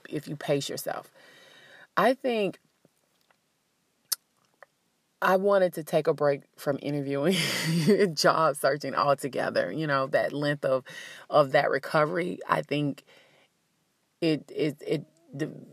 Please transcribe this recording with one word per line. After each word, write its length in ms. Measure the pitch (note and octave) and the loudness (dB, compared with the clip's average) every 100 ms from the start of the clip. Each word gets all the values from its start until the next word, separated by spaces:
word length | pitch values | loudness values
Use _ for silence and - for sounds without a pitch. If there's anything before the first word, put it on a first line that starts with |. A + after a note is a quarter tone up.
| - | -12
if 200 | D3+ D3 | -12 -10
you 80 | D3+ | -10
pace 320 | - C#3+ - | -2 -2 -2
yourself. 420 | - - - - _ - - - - - - - - | -8 -8 -10 -12 _ -20 -20 -20 -20 -20 -20 -6 0
I 180 | G3+ | 2
think 460 | C4 C4 A#3 G3 - _ _ _ _ _ _ _ _ _ _ _ _ _ _ _ - _ _ _ _ - _ _ _ _ _ | 2 -2 -2 -2 -4 _ _ _ _ _ _ _ _ _ _ _ _ _ _ _ -10 _ _ _ _ -20 _ _ _ _ _
I 140 | F#3+ F#3+ | 2 4
wanted 380 | G3+ G3 F#3 | 4 4 2
to 100 | F3 | 0
take 220 | D3+ E3 D3+ | -2 0 0
a 80 | |
break 280 | D3 D3 C#3+ - - | 2 0 0 -4 -8
from 220 | - - | -4 -4
interviewing 560 | - D3 C3+ C#3 D3+ F#3 D3+ - | -4 -4 -4 -2 0 0 0 -2
<laughs> 260 | D#3+ E3+ D#3 | 0 2 4
and 280 | G3+ G3 D3+ | 4 2 2
job 400 | F3 D#3 D#3+ D3 | 2 4 2 2
searching 380 | C#3 D3 D3 | 0 0 -2
altogether, 760 | E2 C3+ C#3 C#3+ - - - F2+ | 0 2 2 0 -4 -2 -2 -2
you 160 | A2+ D#3 | -4 -2
know, 200 | C#3 C3+ | -2 0
that 240 | C#3+ - | 0 0
length 320 | C#3 D3 D3 | 0 -2 -2
of, 200 | C#3 C3 - - - - - | 0 -2 -2 -14 -18 -18 0
of 240 | C#3+ C#3 | 4 4
that 180 | C#3+ - | 4 2
recovery. 680 | C3+ - D#3+ D3+ F3+ F3+ - - | 0 0 0 0 0 -4 -8 -2
I 140 | D#3+ | -2
think 420 | D3+ D3 D3 C3+ - - _ _ _ _ _ _ _ _ _ _ | 0 -2 -2 -4 -12 -20 _ _ _ _ _ _ _ _ _ _
it, 280 | E3 D3+ - | -2 -2 -4
it, 220 | - D3+ D3 - | -4 -4 -4 -4
it 180 | D3+ - _ _ C#3 | -6 -6 _ _ -8
de-, 140 | D#3 - - | -8 -8 -18